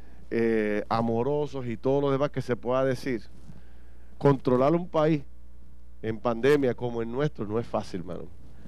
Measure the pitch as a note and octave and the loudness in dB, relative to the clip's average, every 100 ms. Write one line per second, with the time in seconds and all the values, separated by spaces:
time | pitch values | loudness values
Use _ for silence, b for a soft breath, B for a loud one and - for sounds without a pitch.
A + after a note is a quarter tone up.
0 | B B - A2+ A2+ A2 G#2+ G#2 - A2+ | B B -2 2 4 4 2 0 2 2
1 | A#2 A2+ B2+ D3 D3 C3+ B2 A2 C3 C#3 | 2 2 0 0 -2 -4 -6 -2 2 2
2 | C#3+ C3+ C#3+ C#3 A#2+ A#2 A2+ C3 C3+ B2 | 2 2 0 -2 -2 -2 0 2 2 0
3 | C#3 A2+ - - B B B B B B | -2 -4 -6 -10 B B B B B B
4 | B - C#3+ C3+ C3 B2 C#3 E3+ F3+ D#3+ | B 2 4 6 4 4 6 4 2 2
5 | D#3 D3+ - - - - - - - - | 4 2 -2 -8 -10 -10 -10 -10 -10 -6
6 | A2 A2+ A#2+ A2+ C3 D3 C3 A2 B2 A#2 | -4 -2 0 4 4 6 4 0 -2 -2
7 | A2+ B2 D3+ - G2+ A2+ A2 G#2+ G2+ F#2 | -2 0 -2 -2 -2 -2 -2 -2 -2 -6
8 | F2 E2+ - - - B | -6 -8 -8 -10 -10 B